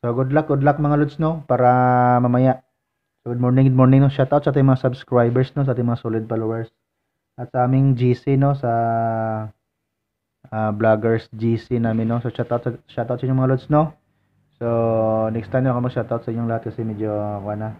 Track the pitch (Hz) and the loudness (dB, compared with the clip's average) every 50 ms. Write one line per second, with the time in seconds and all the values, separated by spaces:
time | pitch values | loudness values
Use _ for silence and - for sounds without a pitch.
0 | - 120 117 120 131 131 139 151 156 156 143 139 135 147 143 147 151 143 147 147 | -2 -2 -2 -2 -2 0 0 0 0 0 -2 2 2 0 2 2 0 0 2 2
1 | 151 - - - 160 156 165 160 143 - 123 123 127 123 123 127 127 127 123 123 | 0 -2 -2 -4 -4 -2 -2 -4 -2 -2 0 4 4 4 4 4 4 4 4 4
2 | 123 123 123 123 123 123 123 123 127 131 127 - _ _ _ _ _ _ _ _ | 4 4 2 2 2 2 2 4 4 2 2 0 _ _ _ _ _ _ _ _
3 | _ _ _ _ _ 120 120 123 123 123 127 131 135 135 131 127 131 127 135 135 | _ _ _ _ _ -8 -4 -2 0 2 4 4 4 4 6 6 6 6 6 6
4 | 139 139 139 - 135 127 147 147 143 160 139 143 135 135 131 127 - 131 120 - | 4 2 2 0 0 2 0 0 0 0 0 2 4 4 2 2 0 -4 -4 -4
5 | - - 127 123 117 117 120 127 131 - _ 147 139 131 123 123 120 120 120 117 | -8 0 2 2 2 2 2 0 -2 -2 _ -4 -2 -2 -2 -2 -2 -2 -4 -4
6 | _ 117 110 113 110 110 113 113 113 110 113 113 110 - _ _ _ _ _ _ | _ -4 -4 -4 -4 -4 -6 -4 -4 -4 -4 -6 -8 -10 _ _ _ _ _ _
7 | _ _ _ _ _ _ _ - 123 - - 127 123 127 131 131 135 139 131 120 | _ _ _ _ _ _ _ -14 -14 -8 -2 0 0 2 2 2 4 2 2 2
8 | 123 123 123 - - 143 139 139 139 139 143 139 - 120 117 117 117 117 113 113 | 2 2 0 0 0 0 0 2 2 0 0 -2 -2 -2 0 0 0 0 0 -2
9 | 113 113 113 113 113 110 110 110 110 107 _ _ _ _ _ _ _ _ _ _ | -2 -2 -2 -4 -4 -4 -4 -6 -8 -10 _ _ _ _ _ _ _ _ _ _
10 | _ _ _ _ _ _ _ _ _ - - 110 110 107 104 104 113 110 110 107 | _ _ _ _ _ _ _ _ _ -10 -6 -4 -2 -2 -2 0 2 2 2 2
11 | 107 113 113 110 - _ - 110 113 117 117 110 - _ 123 117 113 113 113 113 | 2 0 0 0 -2 _ -10 -4 -2 0 0 -2 -2 _ -4 -2 0 0 0 0
12 | 113 113 117 120 117 120 - - 117 - 120 120 - 123 117 - _ _ - - | -2 -2 -2 -2 -4 -6 -6 -6 -4 -4 -4 -4 -4 -6 -8 -8 _ _ -8 -8
13 | 117 123 127 127 - 131 131 131 131 131 131 131 - - 151 151 160 156 - _ | -6 -6 -6 -4 -2 -2 0 0 2 2 0 -2 -2 0 0 2 2 0 -4 _
14 | _ _ _ _ _ _ _ _ _ _ _ _ 117 117 117 117 117 113 113 113 | _ _ _ _ _ _ _ _ _ _ _ _ -4 -2 0 0 0 0 0 0
15 | 110 110 110 110 110 110 110 117 107 98 - 131 131 135 120 123 123 127 - 127 | 0 0 0 0 -2 -2 -4 -6 -8 -4 -2 -2 0 0 0 -2 -4 -4 -4 -6
16 | 113 - 120 113 - - 113 117 117 117 117 113 - 113 107 - 113 110 107 101 | -6 -4 -6 -6 -6 -6 -6 -4 -4 -4 -4 -4 -6 -8 -8 -8 -8 -8 -6 -6
17 | 107 107 104 104 104 104 104 101 98 104 104 104 107 110 110 | -6 -4 -4 -4 -6 -6 -8 -8 -8 -8 -8 -8 -8 -10 -12